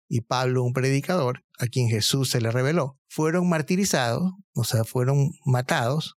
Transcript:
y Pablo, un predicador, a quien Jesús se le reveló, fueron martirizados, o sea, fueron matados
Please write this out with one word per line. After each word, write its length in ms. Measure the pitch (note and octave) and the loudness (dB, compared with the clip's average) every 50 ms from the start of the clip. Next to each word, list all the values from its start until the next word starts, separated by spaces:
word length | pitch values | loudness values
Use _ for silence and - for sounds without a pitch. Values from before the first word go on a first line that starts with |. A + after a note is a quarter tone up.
| _ - | _ -4
y 120 | D3+ A#2 | -4 -2
Pablo, 420 | A2+ - C3 B2 C3 B2+ B2+ B2+ | -2 -2 -2 0 0 0 0 0
un 100 | B2 B2 | 0 0
predicador, 680 | B2+ C3 B2+ C3+ C3+ C#3 C#3+ - F3+ F3+ C#3 B2 B2 - - _ _ - | 0 0 0 0 0 0 0 0 -2 0 0 -2 -4 -6 -12 _ _ -6
a 80 | C3 | -6
quien 220 | A#2 - C3 B2 A2+ | -2 0 0 0 2
Jesús 420 | A#2 G#2+ - - - C3+ C3 B2+ | 2 0 0 0 0 0 0 0
se 100 | - B2+ | 0 0
le 120 | A2+ A2+ | 0 0
reveló, 440 | A2+ B2+ B2+ C#3 D#3+ F3 C3+ C3+ - _ _ _ | 0 0 0 2 0 0 -2 -2 -6 _ _ _
fueron 400 | - - D#3 D#3+ D#3+ F3+ F3+ F3+ | -4 -2 0 0 2 2 2 2
martirizados, 880 | E3+ D#3 C#3 - F3+ F#3 G3+ F#3 - D3+ B2+ A#2 A#2 C#3+ F3 F#3 F#3 - - _ - | 0 0 0 0 0 0 0 0 0 0 2 0 0 0 0 -2 -4 -6 -14 _ -4
o 80 | C3+ | -4
sea, 220 | A#2 - - A2+ A2 | -2 0 0 0 0
fueron 480 | - - B2+ B2 C3 C#3 C#3+ C#3 D3 - - - | 0 -2 0 0 2 2 2 2 0 -2 -4 -2
matados 680 | C#3 B2+ B2 B2+ - E3+ D3 A#2+ A#2 C#3 D#3+ - - - | 0 0 0 0 0 0 0 0 0 -2 -2 -4 -6 -12